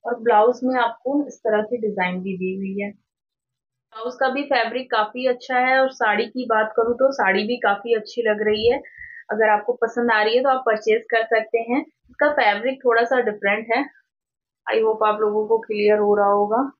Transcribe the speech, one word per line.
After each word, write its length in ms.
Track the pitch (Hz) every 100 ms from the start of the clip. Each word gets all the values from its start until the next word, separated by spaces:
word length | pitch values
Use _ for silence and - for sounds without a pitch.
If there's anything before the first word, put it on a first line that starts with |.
और 160 | 226 240
ब्लाउज 400 | 226 214 226 247
में 160 | 254 254
आपको 460 | 233 - 254 285 269
इस 100 | -
तरह 240 | 226 214
की 140 | 214 240
डिजाइन 380 | 214 196 180
भी 220 | 185 185 185
दी 200 | 185 190
हुई 240 | 196 196
है। 100 | 202
ब्लाउज 1200 | 208 _ _ _ _ _ _ _ _ _ 226 240 247
का 80 | 262
भी 140 | 262
फैब्रिक 480 | 285 262 226 240 254
काफी 360 | 220 214 247 254
अच्छा 320 | 247 - 254
है। 220 | 254 262
और 100 | 269
साड़ी 360 | 262 226 208 240
की 180 | 254
बात 280 | 233 220 220 -
करूँ 180 | 226
तो 180 | 240 269
साड़ी 320 | 269 196 190
भी 120 | 214 240
काफी 380 | 208 202 233
अच्छी 280 | 226 208 -
लग 200 | 226 208
रही 300 | 214 214 226
है। 100 | 277 - - - - -
अगर 180 | 214 220
आपको 240 | 214 214
पसंद 380 | 247 226 240 240
आ 100 | 214
रही 140 | 214 233
है 60 |
तो 60 | 269
आप 140 | 262 254
purchase 360 | 214 214 220 -
कर 140 | 233
सकते 340 | 226 220 220 233
हैं। 220 | 226 262
इसका 500 | - _ _ - 294
फैब्रिक 460 | 294 220 202 240 269
थोड़ा 200 | 247 226
सा 160 | 240 262
different 460 | 220 208 202 208 226 233
है, 80 | 285 _ _ _ _ _ _ _ -
I 40 | 220
hope 160 | 220 220 214
आप 120 | 208
लोगों 260 | 214 214 214
को 120 | 226
clear 400 | - 208 208 208
हो 160 | 208
रहा 160 | 208 202
होगा। 420 | 202 208 226 277